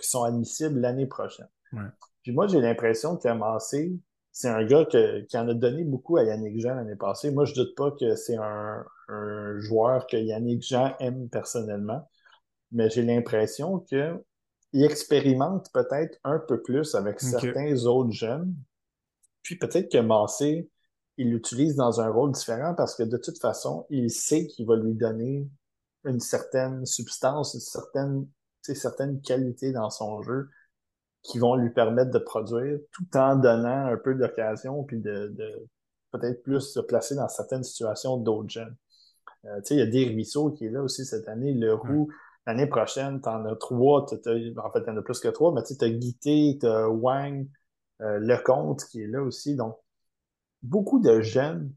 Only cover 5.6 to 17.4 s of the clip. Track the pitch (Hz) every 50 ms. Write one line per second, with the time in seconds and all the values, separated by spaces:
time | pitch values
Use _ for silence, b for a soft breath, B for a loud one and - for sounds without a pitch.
5.6 | 127 120 127 156 175 151 135 127 - - 170 165 120 110 107 107 110 107 104 113
6.6 | 113 120 131 131 117 107 104 101 98 98 98 - - 147 139 139 147 139 147 127
7.6 | 123 - - - 143 147 143 143 - 117 110 147 - - 120 110 107 107 104 104
8.6 | 107 107 107 110 - - - _ - - 107 107 104 104 104 104 104 104 104 104
9.6 | 104 107 113 110 110 123 131 127 - - - 117 110 110 107 110 117 120 120 120
10.6 | 120 - 131 123 127 135 131 - 135 123 123 131 127 117 - 110 - - - 120
11.6 | 110 107 104 101 101 104 113 151 - _ b b b b b b b _ _ _
12.6 | _ _ - 117 110 110 110 123 120 117 120 120 117 - 113 107 107 107 - -
13.6 | 143 175 196 180 180 _ 139 135 143 160 170 185 - _ _ _ _ _ _ _
14.6 | _ _ - 139 143 151 151 147 - - 147 139 135 139 135 127 135 170 196 185
15.6 | 185 - _ 131 123 127 127 143 165 160 - - _ 139 147 160 160 - 131 113
16.6 | - - 123 139 156 151 - 107 98 104 101 - 131 127 123 120